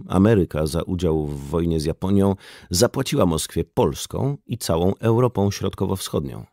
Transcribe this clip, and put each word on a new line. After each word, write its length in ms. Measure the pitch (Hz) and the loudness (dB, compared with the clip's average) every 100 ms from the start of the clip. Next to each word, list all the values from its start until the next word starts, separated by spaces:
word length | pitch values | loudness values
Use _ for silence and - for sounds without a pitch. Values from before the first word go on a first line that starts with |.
| - | -2
Ameryka 580 | 92 101 110 82 76 78 | 4 4 4 2 0 -2
za 160 | 80 | -2
udział 440 | - 90 87 78 73 | -4 -2 0 0 -2
w 220 | 73 69 | -6 -4
wojnie 320 | 82 85 80 | -2 0 0
z 40 | |
Japonią 520 | 76 80 95 98 98 95 - - - | -2 -2 0 2 2 0 -6 -20 -4
zapłaciła 560 | 90 117 - 135 147 92 | 0 2 0 -2 2 2
Moskwie 380 | 80 - - | 2 -2 -4
Polską 720 | 80 - 101 69 - 90 127 143 - | -4 0 0 0 -6 -4 -4 -4 -8
i 120 | 113 | -8
całą 340 | - 82 90 - | -2 0 2 0
Europą 500 | 110 113 127 110 101 | 0 2 2 2 0
Środkowo-Wschodnią. 920 | 98 98 - 95 95 - - 69 55 55 | 0 -4 -4 -4 -4 -4 -4 -4 -8 -14